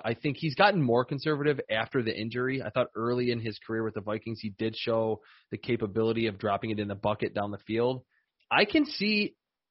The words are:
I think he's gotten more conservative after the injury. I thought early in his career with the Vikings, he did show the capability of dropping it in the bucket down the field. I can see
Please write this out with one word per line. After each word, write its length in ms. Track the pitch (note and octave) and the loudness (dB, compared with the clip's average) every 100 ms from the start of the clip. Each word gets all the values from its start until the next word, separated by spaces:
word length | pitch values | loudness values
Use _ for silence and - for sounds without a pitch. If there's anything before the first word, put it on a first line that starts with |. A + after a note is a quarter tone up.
I 100 | A#2 | -4
think 240 | A#2 D3+ C3 | -2 -2 -2
he's 160 | D#3+ | -4
gotten 280 | C3 G3+ G3 | 4 4 6
more 220 | B2 A#2+ | 4 4
conservative 560 | - C#3+ D#3 C#3+ D3 C3 - | 2 -2 -2 0 2 0 0
after 320 | A2 A2+ C3+ | -2 0 0
the 120 | A2 | 0
injury. 480 | - A2+ A#2+ B2+ C3+ | -2 -4 -2 -2 -2
I 80 | G#2+ | -2
thought 180 | B2+ B2 | 0 -2
early 360 | G#2+ A#2 B2 B2 | 0 0 2 2
in 80 | A#2 | 0
his 200 | A2 G#2 | -4 -8
career 260 | - A2+ | -4 -2
with 100 | A2 | -2
the 60 | G#2+ | -4
Vikings, 400 | G2 A2 A2+ A2 | -4 -6 -6 -6
he 100 | G#2+ | -8
did 260 | G2 A2 A2 | -2 -4 -2
show 440 | B2 A2+ A2 G#2+ - - - | -2 0 0 -2 -6 -20 -12
the 80 | A#2+ | -10
capability 680 | - A#2 G#2+ A2 A2+ A2+ A2+ | -2 -2 0 0 2 2 0
of 120 | G2 | 0
dropping 320 | G#2+ G2+ A2 | 0 0 -2
it 100 | G#2+ | -2
in 80 | G#2 | -4
the 60 | |
bucket 400 | G2+ G#2 G#2 A2 | -2 -2 0 -2
down 160 | G#2 G#2 | -2 -4
the 80 | G2+ | -6
field. 440 | - A2 B2 B2+ _ _ _ _ - | -4 0 0 0 _ _ _ _ 0
I 140 | B2+ | 2
can 220 | - D#4+ D4 | 4 4 2
see 480 | - G#3 G#3 G#3 _ _ _ _ | 0 0 0 0 _ _ _ _